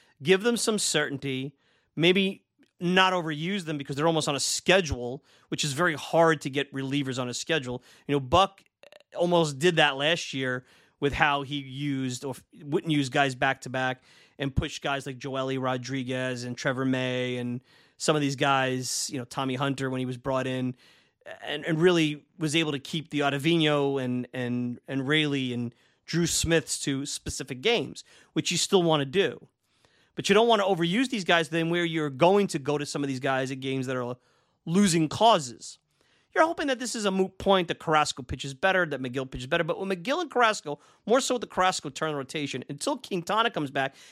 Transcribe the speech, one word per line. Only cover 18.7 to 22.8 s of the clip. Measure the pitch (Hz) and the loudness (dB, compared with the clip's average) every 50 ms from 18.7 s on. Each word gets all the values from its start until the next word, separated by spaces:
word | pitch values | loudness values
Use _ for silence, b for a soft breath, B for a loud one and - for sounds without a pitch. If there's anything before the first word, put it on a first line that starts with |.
| 127 131 127 123 - - - - - | -2 -2 -4 -4 -4 -4 -6 -6 -6
you | 135 | -8
know, | 117 | -10
Tommy | - - - 135 131 127 | -8 -6 -4 -2 -2 -2
Hunter | 127 143 139 135 127 135 131 | -2 -2 -2 -2 -2 -4 -4
when | 131 127 | -4 -4
he | 131 | -4
was | 127 127 | -6 -6
brought | 123 - 139 135 131 131 | -6 -4 -2 -2 -2 -2
in, | 131 131 127 127 127 123 b b b b b b b b b - - - - - | -2 -4 -2 -4 -4 -6 b b b b b b b b b -18 -18 -18 -14 -10
and, | - 147 151 - | -8 -8 -6 -2
and | 165 165 156 | -2 0 4
really | 170 185 175 170 160 151 151 147 - _ _ - | 6 6 6 6 4 2 0 -4 -10 _ _ -6
was | - 156 135 | -4 0 2
able | 165 165 151 147 | 2 0 0 -2
to | |
keep | 135 | -4